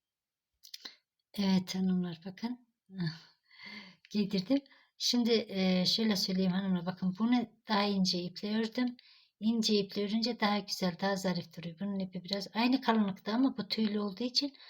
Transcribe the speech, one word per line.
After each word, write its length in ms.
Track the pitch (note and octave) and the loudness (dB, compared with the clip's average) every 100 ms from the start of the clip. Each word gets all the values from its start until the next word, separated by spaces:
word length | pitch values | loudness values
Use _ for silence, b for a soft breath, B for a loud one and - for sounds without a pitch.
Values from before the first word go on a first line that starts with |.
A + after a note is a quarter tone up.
| _ _ _ _ _ _ - - B B B _ _ | _ _ _ _ _ _ -20 -16 B B B _ _
Evet 420 | - G3 F#3 - F#3+ | -2 4 4 2 0
hanımlar 440 | F#3+ F3+ F3 E3 G3 | 2 2 0 -6 -12
bakın. 420 | F#3+ A#3 B3 _ _ - | -8 -8 -8 _ _ -14
<laughs> 100 | F#3+ E3+ E3 B B B B G3+ G#3 F#3+ B - | -6 -4 -6 B B B B -18 -18 -18 B -6
Giydirdim. 500 | G#3 G3 G3 F#3 C#4 - b b b | -2 0 0 0 0 -2 b b b
Şimdi, 480 | - A#3+ A#3 A3+ - | 0 2 4 2 2
e, 360 | F#3+ F#3+ F#3 F3+ | 0 2 4 2
şöyle 300 | - A3 F#3+ | 2 2 2
söyleyeyim 360 | - F#3 F#3 | 0 0 2
hanımlar. 340 | F#3 G3 F3+ E3+ | 2 0 0 0
Bakın 300 | F#3 F#3 F#3 | -2 -2 0
bunu 280 | A3+ B3 A3 _ - | 2 2 0 _ -2
daha 160 | G#3 | 0
ince 360 | G#3 G3+ F#3 F3+ | 2 2 2 0
iple 400 | F3 - G#3 G#3+ | -4 -6 -4 -2
ördüm. 380 | A3 B3 B3 B3 B B B B | -2 -2 -4 -4 B B B B
İnce 400 | G#3 A#3 G#3+ G#3 | 0 2 2 2
iple 240 | G3 G#3 | 0 -2
örünce 360 | G3+ A3+ A3+ A#3 | -2 0 -2 0
daha 200 | G#3+ G#3 | 0 0
güzel, 360 | G3 - F#3 E3+ | -2 -2 -2 0
daha 140 | G3 G3 | 0 0
zarif 420 | F#3+ F3 - - | 0 -2 -6 -10
duruyor. 180 | E3 D#3+ | -12 -8
Bunun 200 | G3+ G3 | -6 -4
ipi 240 | F#3+ F3+ | -6 -8
biraz 240 | - G3+ - | -6 -6 -4
aynı 280 | G#3+ B3 C4 | 0 2 2
kalınlıkta 520 | - A3+ G3+ F#3+ - | 4 2 2 -2 -2
ama 240 | A3+ C4+ - | 2 2 0
bu 100 | G3+ | -4
tüylü 320 | - A3 G#3 | 0 0 0
olduğu 240 | G#3 G3 | -4 -4
için 340 | B3 B3 C#4+ - B | -4 -2 -2 -4 B